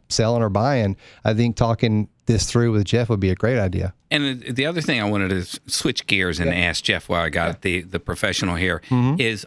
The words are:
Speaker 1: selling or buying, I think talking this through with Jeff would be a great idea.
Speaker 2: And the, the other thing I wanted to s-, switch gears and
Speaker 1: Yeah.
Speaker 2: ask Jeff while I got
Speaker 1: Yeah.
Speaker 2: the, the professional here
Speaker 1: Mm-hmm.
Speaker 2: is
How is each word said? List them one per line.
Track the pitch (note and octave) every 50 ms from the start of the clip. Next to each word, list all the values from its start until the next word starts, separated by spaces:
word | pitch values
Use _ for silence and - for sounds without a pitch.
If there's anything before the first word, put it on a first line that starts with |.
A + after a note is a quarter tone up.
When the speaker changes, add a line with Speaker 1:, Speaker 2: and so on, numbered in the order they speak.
| _ -
Speaker 1:
selling | - - A2+ A2 A#2+ A#2+
or | A2+ G#2+
buying, | F#2+ G2+ A2+ C#3 C#3+ B2 G#2+ G2 F#2+ - - - - -
I | - A2 A2
think | G#2+ A#2+ A#2+ G#2+
talking | - A#2+ A2+ A#2 - - A2+ G#2+ G#2+ G#2 - _ _ -
this | - A#2 G2+ -
through | - - A#2+ A#2+ A#2
with | A2 G#2 G2+
Jeff | - - A#2 A#2+ A2
would | A2+ G2
be | G2 F#2
a | F2+
great | - - A2+ C3 A#2+
idea. | G2 F#2 F2 F2+ F2+ F#2 - _ _ -
Speaker 2:
And | - D3 C#3+ C#3 C3 B2
the, | - B2+
the | B2 B2+ C3+
other | D#3+ F3+ E3+
thing | D3 - C#3+ A#2
I | G#2 G#2
wanted | G#2 G2+ G2 F#2
to | G2 F#2
s-, | F2 - - - -
switch | - - - - - A#2+ - -
gears | - G2+ G2 F#2 F2+ D#2 D#2
and | E2+ D#2+
Speaker 1:
Yeah. | E2+
Speaker 2:
ask | F2+ F2 F2 D#2+ - -
Jeff | - G2+ E2+ - -
while | F2 E2+
I | E2 D#2+
got | - F2 E2+ E2+
Speaker 1:
Yeah. | D#2+ -
Speaker 2:
the, | - F#2+ F2 F2
the | E2+ F#2 F#2 E2+
professional | - - F#2 - - G2 F2+ - G#2 F#2 F2
here | E2 F2+ F#2 E2+ D#2+ - -
Speaker 1:
Mm-hmm. | B2+ B2 B2 B2+ D3+ F#3
Speaker 2:
is | B2+ A2+ A2 G2+ -